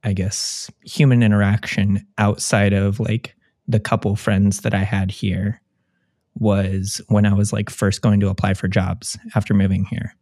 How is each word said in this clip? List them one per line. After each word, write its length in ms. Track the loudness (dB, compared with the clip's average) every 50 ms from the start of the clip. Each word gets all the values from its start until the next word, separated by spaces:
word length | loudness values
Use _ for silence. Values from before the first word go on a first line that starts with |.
| -2
I 100 | -2 -2
guess, 560 | 0 -2 -2 -4 -4 -6 -8 -8 -10 -12 -14 -18 _ _
human 400 | -14 0 2 4 4 6 6 4
interaction 800 | 4 4 4 4 2 2 0 -2 -4 -2 0 0 2 0 -2 -4 _ _
outside 560 | 0 0 0 0 -2 -4 -2 2 2 2 2 2
of, 260 | 2 0 0 -2 -2
like, 360 | -2 -2 -2 -4 -4 -10 _ _ _ _ _ _ _
the 120 | -2 -2 -2
couple 360 | 0 0 -2 0 0 -2 -2
friends 460 | -2 0 0 2 2 2 2 0 0
that 120 | -2 -2 -2
I 100 | 0 -2
had 260 | 0 -2 -2 -2 -4
here 500 | -4 -4 -4 -4 -2 -2 -2 -4 -6 _ _ _ _ _ _ _ _ _ _ _ _ _ _ _ _
was 680 | -2 0 2 2 2 0 -2 -2 -4 -4 -6 -8 -10 -4
when 180 | _ 2 2 4
I 80 | 4 4
was, 180 | 2 2 0 0
like, 160 | -4 -4 -6
first 320 | -4 -2 0 0 0 0
going 180 | 0 2 2 2
to 80 | 2 0
apply 240 | 0 0 0 0 0
for 140 | 0 -2
jobs 500 | 0 0 0 0 0 -4 -6 -8 -12 -12 -12 -14 -4 -4
after 180 | -4 0 2 2
moving 320 | 2 4 2 2 0 -2
here. 280 | -4 -4 -8 -8 -10 _ _